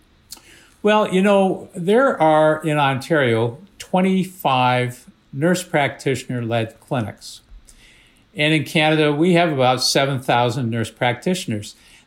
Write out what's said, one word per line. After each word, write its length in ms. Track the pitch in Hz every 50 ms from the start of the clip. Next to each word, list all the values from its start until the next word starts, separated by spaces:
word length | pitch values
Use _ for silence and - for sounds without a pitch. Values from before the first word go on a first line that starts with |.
| _ _ _ _ _ _ - - _ - - - _ _ _ _ -
Well, 300 | 208 214 214 208 - 180
you 80 | 185
know, 480 | 190 208 202 196 196 190 - - - - -
there 440 | 180 170 180 208 240 277 269 - -
are 400 | 156 156 156 156 156 156 156 151 -
in 140 | 160 151
Ontario 800 | 151 143 135 135 120 - - 170 151 135 120 113 110 117 120 120 - - - _ - - - -
twenty-five 1120 | 185 185 190 190 190 165 185 - - - 151 131 127 127 123 127 123 123 123 123 - - - _ _ _ _
nurse 320 | - 135 147 175 180 180 -
practitioner-led 1120 | - - 151 143 131 - - - 147 131 123 - - 131 123 117 110 117 117 110 110 - _
clinics. 580 | - _ 151 127 110 101 - - - - - - _ _ - - - - - _ - - _ _ _ _ _ _ _ _ _
And 180 | 151 151 156 160
in 120 | 156 131
Canada, 480 | - - 160 151 156 156 156 151 147 147
we 220 | 143 165 185 175
have 180 | 170 175 170 151
about 280 | 131 127 127 127 127
seven 380 | - - - 151 139 139 143 127
thousand 500 | - - 135 123 123 123 113 135 123 113
nurse 220 | 117 117 113 -
practitioners. 840 | - - 131 123 120 - - 180 185 180 - - 113 104 104 - - _ _ - - - _